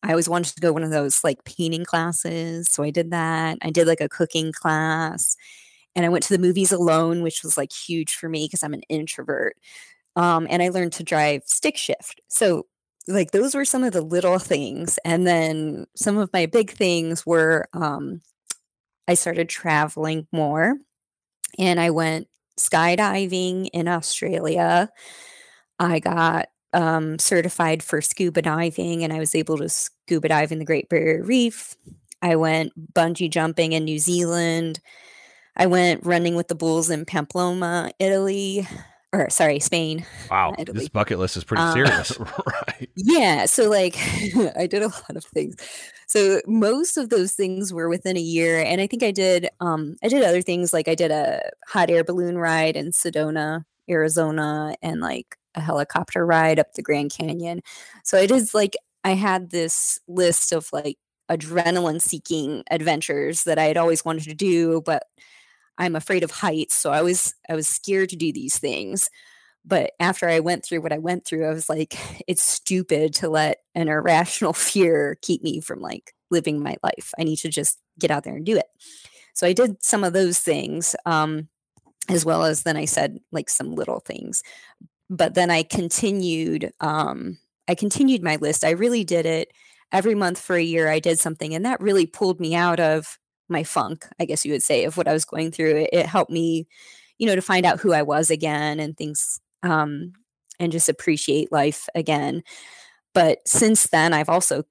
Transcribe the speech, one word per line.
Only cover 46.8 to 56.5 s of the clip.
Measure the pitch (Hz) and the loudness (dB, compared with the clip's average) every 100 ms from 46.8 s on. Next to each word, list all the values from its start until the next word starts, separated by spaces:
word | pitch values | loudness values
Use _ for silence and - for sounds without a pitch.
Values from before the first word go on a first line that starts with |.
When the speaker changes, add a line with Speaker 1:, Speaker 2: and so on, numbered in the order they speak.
| 349 - | 0 -2
Speaker 1:
of | 247 | 0
those | 226 185 | 0 0
things | - 196 185 196 | -2 -4 -4 -6
were | 175 165 | -4 -2
within | 175 190 185 | -2 -2 -4
a | |
year, | 165 165 165 165 | -2 0 2 2
and | 156 175 | 0 0
I | 196 | -2
think | - | 0
I | 233 | -2
did, | 196 185 180 170 _ | 2 4 4 2 _
um, | 175 160 151 165 | -2 -2 -4 -4
I | 220 | 0
did | 277 | 4
other | 214 180 | 4 4
things, | 185 175 175 | 2 -2 0
like, | 165 156 | 0 0
I | |
did | 160 165 | 0 2
a | 151 139 - - - - | 2 0 -2 -6 -12 -6
hot | 208 170 | 0 4
air | 170 | 4
balloon | 165 180 175 175 | 2 0 -2 0
ride | 165 160 160 156 | 0 2 2 0
in | 147 | -2
Sedona, | - 175 165 156 156 151 160 160 _ - | -2 0 -2 -2 -2 -4 -6 -10 _ -4
Arizona, | 170 156 160 160 156 151 151 151 - | 0 2 2 0 0 -2 -2 -6 -6
and, | 165 160 | -8 -6
like, | 160 127 123 - _ | -6 -6 -10 -20 _
a | - | -8
helicopter | 156 147 147 160 175 - 170 | -4 -2 0 -2 -2 -2 2
ride | 165 160 | 4 4